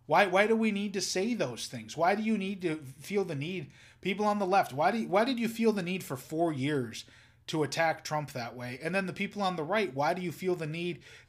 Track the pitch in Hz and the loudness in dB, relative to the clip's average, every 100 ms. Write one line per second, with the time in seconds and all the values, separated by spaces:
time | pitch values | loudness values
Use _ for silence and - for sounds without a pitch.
0 | - 160 202 185 214 226 220 202 202 196 | 2 4 6 6 4 4 2 0 -2 -4
1 | - 185 214 226 139 113 - 123 107 139 | -2 0 0 0 -2 -4 -8 -10 -8 0
2 | 170 208 220 214 190 202 175 156 135 131 | 2 4 2 0 0 -2 -2 -2 -6 -14
3 | - 202 180 143 151 185 147 - - - | -4 -2 0 -2 -4 -6 -8 -14 -20 -6
4 | 185 196 208 208 190 185 160 131 170 226 | -4 0 2 2 4 4 4 2 2 2
5 | 220 190 233 240 226 226 226 202 175 185 | 2 2 4 2 -2 2 2 2 0 -4
6 | 143 131 - 160 170 143 135 147 117 107 | -4 -8 -4 0 0 0 0 0 -2 -6
7 | - - - _ - 160 139 160 165 156 | -16 -20 -20 _ -4 0 0 2 0 0
8 | - 151 143 131 117 120 123 127 160 190 | -4 -4 -4 -6 -8 -8 -10 -6 -4 -2
9 | 190 160 196 202 190 175 151 214 190 131 | -2 -4 -6 -2 -2 -2 0 0 0 0
10 | 151 185 180 135 180 175 156 165 175 170 | 0 0 -2 -4 -2 -2 -2 -4 -6 -6
11 | - - | -12 -20